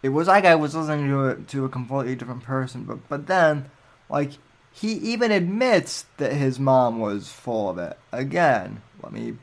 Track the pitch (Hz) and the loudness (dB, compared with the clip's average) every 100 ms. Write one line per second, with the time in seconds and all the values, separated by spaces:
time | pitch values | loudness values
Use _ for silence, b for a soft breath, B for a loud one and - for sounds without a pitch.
0 | 135 143 165 196 190 160 151 156 156 151 | 0 0 6 6 8 6 4 -2 -2 -2
1 | 143 139 135 - - 139 131 127 120 135 | 0 0 0 -2 -6 -6 -4 -6 -6 -4
2 | 123 127 120 123 117 131 127 123 113 113 | -4 -6 -8 -12 -6 -4 -4 -8 -12 -12
3 | - 143 147 185 160 151 135 b b b | -8 -10 0 4 4 2 -4 b b b
4 | _ 143 143 - _ _ _ - 214 214 | _ -4 -4 -8 _ _ _ -8 -6 -4
5 | 220 233 240 208 175 208 254 202 - - | -4 0 2 2 2 0 4 4 2 -12
6 | - - 143 143 135 127 135 131 123 113 | -14 -6 -2 0 0 0 4 4 4 0
7 | 107 101 - - - 117 101 87 85 - | -4 -4 -8 -14 -6 -4 -2 -4 -8 -12
8 | _ 120 135 170 165 117 95 107 - - | _ -8 -4 2 2 2 -2 -14 -18 -18
9 | - 113 117 117 | -14 -10 -10 -12